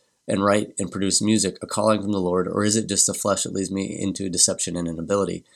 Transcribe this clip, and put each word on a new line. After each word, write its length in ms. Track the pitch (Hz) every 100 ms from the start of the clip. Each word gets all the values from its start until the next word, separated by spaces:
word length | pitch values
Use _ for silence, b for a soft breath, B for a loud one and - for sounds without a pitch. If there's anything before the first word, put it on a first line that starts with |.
| _ _ -
and 160 | 101
write 300 | 101 101 - -
and 120 | 92
produce 320 | 95 95 -
music 340 | 104 110 95 -
a 40 | 95
calling 360 | - 110 107
from 100 | 101
the 80 | 101
Lord, 260 | 90 92 87
or 160 | 98
is 120 | 104 110
it 120 | 98
just 180 | 98 -
the 80 |
flesh 300 | 95 104 95
that 80 | -
leads 180 | 95 92
me 260 | 95 98 -
into 300 | 98 90 95
deception 480 | 85 - 92 - 85
and 100 | 85
inability?" 580 | 82 82 101 98 90 -